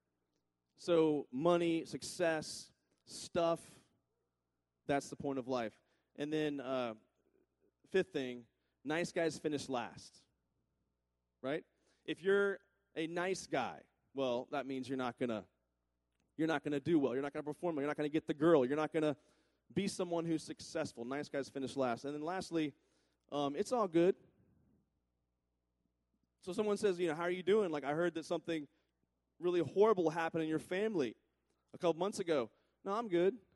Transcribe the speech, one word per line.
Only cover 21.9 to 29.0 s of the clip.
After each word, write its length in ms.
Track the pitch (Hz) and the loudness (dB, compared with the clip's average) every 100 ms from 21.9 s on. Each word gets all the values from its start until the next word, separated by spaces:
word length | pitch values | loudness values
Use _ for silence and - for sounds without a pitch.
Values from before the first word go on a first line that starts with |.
| 117 | -2
And 100 | 139 | -6
then 80 | 147 | -6
lastly, 520 | 151 185 - 165 151 - _ _ _ _ _ | -6 -6 -4 -2 -2 -4 _ _ _ _ _
um, 240 | 143 143 143 | -2 -2 -2
it's 160 | 208 | -2
all 160 | 247 196 | 0 2
good. 280 | 170 170 - - _ _ _ _ _ _ _ _ _ _ _ _ _ _ _ _ _ _ _ _ _ | 6 4 4 -4 _ _ _ _ _ _ _ _ _ _ _ _ _ _ _ _ _ _ _ _ _
So 100 | - | -6
someone 240 | 175 208 202 | -2 0 2
says, 240 | 214 175 | 2 2
you 80 | 175 | 0
know, 60 | |
"How 80 | 151 | 0
are 80 | 170 | -2
you 120 | 180 | 0
doing? 280 | 156 220 196 | 4 4 4
Like, 140 | 151 | 0
I 100 | 135 | 0
heard 200 | 151 175 | 0 0
that 100 | 165 151 | 0 -2
something 420 | 170 156 165 143 _ _ _ | -4 -2 -4 -6 _ _ _